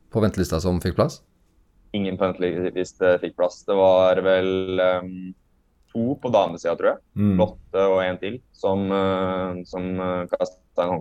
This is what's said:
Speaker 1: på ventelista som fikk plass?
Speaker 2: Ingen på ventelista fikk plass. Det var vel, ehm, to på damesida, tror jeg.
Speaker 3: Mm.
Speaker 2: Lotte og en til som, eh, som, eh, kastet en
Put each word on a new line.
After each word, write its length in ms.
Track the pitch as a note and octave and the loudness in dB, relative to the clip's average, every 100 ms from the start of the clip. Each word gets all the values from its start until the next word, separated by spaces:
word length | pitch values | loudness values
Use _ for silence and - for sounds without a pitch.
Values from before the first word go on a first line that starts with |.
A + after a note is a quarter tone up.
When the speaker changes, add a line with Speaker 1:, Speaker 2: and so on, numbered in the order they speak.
| _ | _
Speaker 1:
på 100 | A2+ | 0
ventelista 380 | G#2 F#2+ F2 D#2+ | 0 0 -2 0
som 180 | F2 F2+ | 0 0
fikk 140 | F#2 | 0
plass? 260 | - B2+ - _ _ _ _ _ _ _ | 0 0 -4 _ _ _ _ _ _ _
Speaker 2:
Ingen 240 | G#2 F#2+ F#2 | -6 -4 -2
på 140 | F#2+ | -2
ventelista 880 | F2+ F2+ E2+ F2+ F2+ F2+ - F#2 F2+ | 0 -2 -2 -4 -4 -6 0 2 2
fikk 160 | F2 - | -2 -2
plass. 280 | F2+ - - | -4 -4 -2
Det 80 | |
var 400 | G2 F#2+ F#2 F#2 F#2 | 4 6 6 4 4
vel, 560 | F#2 F#2 F#2+ F#2+ F#2 F#2 | 2 2 2 -2 -2 0
ehm, 540 | F#2 F2+ F#2 F#2 F#2 F#2 _ _ _ _ _ | 2 0 -4 -12 -14 -16 _ _ _ _ _
to 220 | A#2 A#2 C#3+ | -4 -4 -4
på 80 | B2+ | 0
damesida, 440 | A2 F2 E2+ E2+ E2 | 2 2 -2 -4 0
tror 160 | G2 | 0
jeg. 40 | - _ - | -2 _ 0
Speaker 3:
Mm. 200 | G#2 F#2 | 2 4
Speaker 2:
Lotte 440 | F2+ - - F#2+ G2 | 0 -2 -4 0 2
og 100 | F#2+ | 2
en 140 | F#2 F#2 | 0 -2
til 200 | F#2+ B2 - | -6 -8 -14
som, 340 | _ G2+ F#2+ F#2+ | _ -2 0 0
eh, 720 | G2 F#2+ F#2 F#2+ F#2 F#2 F2+ | 0 0 0 -2 -2 -4 -6
som, 180 | F2+ F#2 F#2 F#2 | -8 -8 -6 -4
eh, 260 | F#2 F2+ F2 | -4 -4 -4
kastet 520 | - F2+ - _ - | -4 -4 -6 _ -4
en 160 | F2 F2 | -2 -2